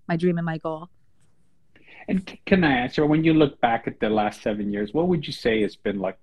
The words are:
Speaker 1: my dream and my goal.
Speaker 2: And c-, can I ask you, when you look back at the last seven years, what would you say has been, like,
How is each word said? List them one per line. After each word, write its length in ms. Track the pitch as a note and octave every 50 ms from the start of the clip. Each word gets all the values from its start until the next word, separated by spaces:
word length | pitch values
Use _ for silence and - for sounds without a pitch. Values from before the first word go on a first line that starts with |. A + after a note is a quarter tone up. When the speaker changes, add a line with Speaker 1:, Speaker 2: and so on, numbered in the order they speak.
| _
Speaker 1:
my 100 | - E3+
dream 220 | E3 E3+ F3+ F3 E3+
and 80 | E3+
my 120 | E3+ D#3+ D#3+
goal. 320 | - E3 D#3+ D#3 E3 - _ _ _ _ _ _ _ _ _ _ _ _ _ _ _ _ _ - _ - - - -
Speaker 2:
And 160 | - - F#3 - -
c-, 120 | - - -
can 160 | - G3+ F#3 E3+
I 160 | D3+ C3+ B2
ask 180 | B2 C3+ -
you, 80 | - D3+
when 200 | D3 D3+ D#3 D#3+
you 100 | E3 D#3+
look 260 | D#3 D#3 C#3 - -
back 280 | - A#2 A#2 A#2 - C3
at 100 | B2 -
the 100 | - G#2+
last 320 | G#2+ G#2+ G#2 G#2+ - -
seven 300 | - A#2 G#2+ G#2 G#2 G2+ G2+
years, 220 | G2+ G#2 G2+ -
what 140 | D3+ E3+ F#3
would 180 | F3+ D#3 C#3+
you 60 | - D3
say 300 | - - A#2+ A2+ A2 G#2
has 120 | G2 -
been, 240 | - - G#2 G2 G2+
like, 200 | F#2+ F#2+ - -